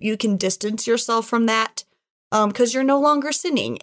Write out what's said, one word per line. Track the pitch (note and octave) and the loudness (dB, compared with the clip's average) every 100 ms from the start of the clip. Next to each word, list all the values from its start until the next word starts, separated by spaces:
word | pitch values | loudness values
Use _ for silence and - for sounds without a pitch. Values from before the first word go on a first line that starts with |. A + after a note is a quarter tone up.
you | G#3+ G#3+ | -4 -2
can | A3 G3 | -2 0
distance | F#3 - G#3 A3 - | -2 -2 -4 -4 0
yourself | A#3 - A3+ A3+ | -2 0 -2 0
from | A#3 A3+ | 0 2
that, | A3 A3 - - _ _ _ _ | 0 -2 -8 -16 _ _ _ _
um, | G#3+ G#3+ | 0 0
'cause | G#3 A#3+ C4 | 2 0 2
you're | |
no | C4+ C#4 | 2 4
longer | D4 D4 C#4+ | 4 2 0
sinning. | - F4+ C4+ A2+ A#2 | -4 -2 -2 -2 -8